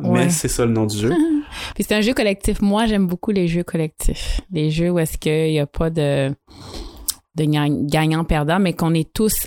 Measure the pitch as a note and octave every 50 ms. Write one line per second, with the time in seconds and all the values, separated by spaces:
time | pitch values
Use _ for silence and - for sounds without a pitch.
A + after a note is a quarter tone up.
0 | D3 A#2+ A#2 A#2+ C3 C#3 E3 D#3 - C3 - - B2 A#2 A2+ A2 A2 G#2+ G#2 G2+
1 | G#2 A#2 E4+ E4 D#4 E4 D#4 D4 D4 - - - - - - - G3+ - G#3+ G#3+
2 | G#3 A3 C4+ - A#3 G#3 G3 - - A3+ G3+ - G#3 G3+ G3+ G#3+ A#3 A3 G#3+ G3
3 | F#3+ F3 F3+ - - - G#3 G3 F3+ E3+ E3 F3 F3 - - E3 D#3 D3+ - -
4 | - - D#3 - - - - - - - F#3 D#3+ D3+ D#3 D#3 E3 E3+ F3 F3 F3
5 | D#3+ D3+ - - - D#3 D#3 D#3+ D#3+ D#3+ D#3 D3+ C#3+ C#3 - - E3 D#3+ D#3+ E3
6 | D3 C#3+ C#3 C#3 C#3 C3+ C#3+ - _ - - - - - - - - - - -
7 | - - - - _ _ - D#3 D#3 D3+ D3+ D3+ D3 D3 D3 - B2+ C#3+ D3 D#3
8 | D#3 D#3 D#3+ D#3+ E3+ - F3 D3+ D3 D3+ E3 F#3+ G3+ F3+ - - E3+ D#3+ E3 D#3+
9 | D#3 - - - A3 A3 - - -